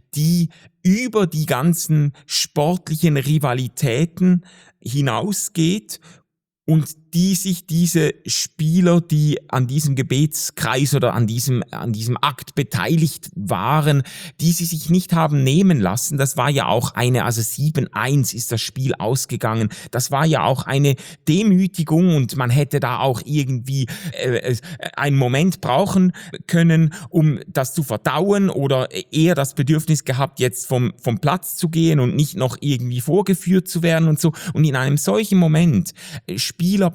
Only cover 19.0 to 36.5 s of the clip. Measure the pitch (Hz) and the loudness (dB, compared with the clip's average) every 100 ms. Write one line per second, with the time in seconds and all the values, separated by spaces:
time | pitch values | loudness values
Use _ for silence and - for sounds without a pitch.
19 | 107 131 - 117 113 113 113 - - 123 | -2 -2 -4 -4 -2 0 -2 -4 -8 -6
20 | - 135 160 135 85 127 - 139 143 131 | -2 0 2 2 0 0 -2 0 2 0
21 | - - - 170 220 185 190 - 151 156 | -6 -6 0 2 4 4 2 -2 0 2
22 | 180 151 120 135 120 135 139 143 123 117 | 4 2 0 -2 0 0 0 -2 -2 -2
23 | 135 120 - 151 135 127 127 139 120 196 | -2 -2 -2 -2 -2 -4 -4 -4 -4 -8
24 | 185 - 127 120 - 113 - 156 - - | -10 -6 -4 -2 -2 -4 -6 -12 -10 -4
25 | 143 135 123 131 185 - - 135 196 190 | 0 2 2 2 0 -2 0 0 2 2
26 | 185 - - - - 170 165 160 156 - | 2 0 -8 -14 0 2 4 4 2 0
27 | - 170 156 127 - - 127 - 139 107 | -4 2 2 0 -4 -4 -2 -2 -4 -4
28 | - 143 196 202 196 - 139 131 - - | -2 0 2 2 2 0 0 0 -2 -8
29 | - 151 165 156 135 - 131 156 156 151 | -4 2 2 2 -2 -2 0 0 2 0
30 | - 127 135 - 127 - - 127 123 - | 0 -2 -4 -2 -2 -2 -4 -2 -2 -4
31 | 127 110 - 185 - - 170 160 165 151 | -4 -2 0 -2 -4 -4 -2 2 2 4
32 | 175 - 151 - 127 - 147 127 123 123 | 2 0 -2 -2 -4 -2 -4 -2 -4 -6
33 | 135 180 196 180 170 185 - 170 170 160 | 0 0 2 0 2 0 0 -2 0 2
34 | 160 151 160 - - 147 156 131 135 147 | 2 2 0 -2 -4 0 2 2 0 0
35 | - 208 214 190 165 156 175 104 - - | 0 0 2 4 4 4 4 2 0 -8
36 | - - - 92 - | -14 -14 -10 -6 -6